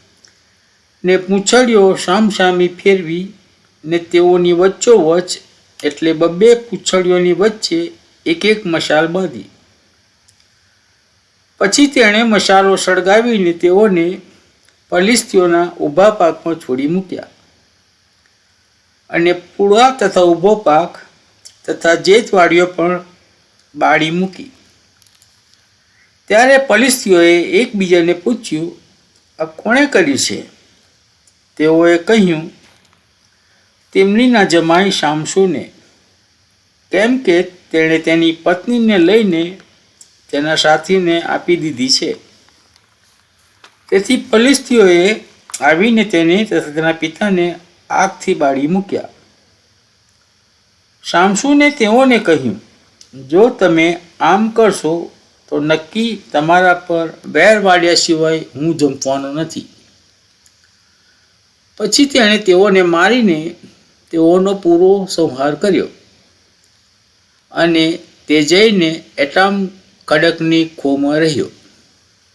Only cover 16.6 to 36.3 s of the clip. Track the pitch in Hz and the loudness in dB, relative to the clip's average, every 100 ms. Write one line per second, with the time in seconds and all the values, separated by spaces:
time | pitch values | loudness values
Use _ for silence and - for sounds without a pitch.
16.6 | - 127 143 185 185 120 - _ _ _ | -6 -4 -4 -4 -6 -14 -16 _ _ _
17.6 | _ _ _ _ _ _ _ _ _ _ | _ _ _ _ _ _ _ _ _ _
18.6 | _ _ _ _ - 170 175 175 - - | _ _ _ _ -8 -2 -2 -2 -6 -2
19.6 | 202 208 262 262 196 185 175 165 196 214 | 2 4 2 2 0 2 2 2 0 0
20.6 | 151 156 180 - - _ _ _ - _ | 0 0 -2 -10 -20 _ _ _ -20 _
21.6 | - 160 170 165 175 220 220 190 170 170 | -10 -4 -2 0 4 2 2 2 2 2
22.6 | 180 - 170 175 - _ _ _ _ _ | 0 -2 -4 -4 -10 _ _ _ _ _
23.6 | _ 147 143 156 156 175 185 - - _ | _ -4 0 0 0 -4 -6 -8 -20 _
24.6 | _ _ _ _ _ _ _ _ _ _ | _ _ _ _ _ _ _ _ _ _
25.6 | _ _ _ _ _ _ - 214 262 269 | _ _ _ _ _ _ 0 2 4 4
26.6 | 269 208 254 - 202 175 170 170 123 190 | 2 0 0 0 2 4 4 2 0 -2
27.6 | 247 202 180 175 170 175 240 226 - 156 | -2 -2 0 2 0 -2 -4 -6 -6 -8
28.6 | 170 - _ _ _ _ _ - 160 - | -8 -14 _ _ _ _ _ -12 -12 -8
29.6 | 208 254 285 202 151 123 - 101 - _ | -2 0 2 0 0 -2 -4 -8 -12 _
30.6 | _ _ _ _ _ _ _ _ _ - | _ _ _ _ _ _ _ _ _ -4
31.6 | 156 165 170 170 170 220 185 156 170 - | 0 2 2 2 0 0 0 -2 -8 -18
32.6 | _ _ _ _ _ _ _ _ _ _ | _ _ _ _ _ _ _ _ _ _
33.6 | _ _ _ 190 196 214 254 233 185 165 | _ _ _ 0 2 2 2 2 2 2
34.6 | 165 175 196 - 151 156 151 190 190 131 | 2 2 0 -2 -4 -4 -4 0 0 -2
35.6 | - _ _ _ _ _ _ | -10 _ _ _ _ _ _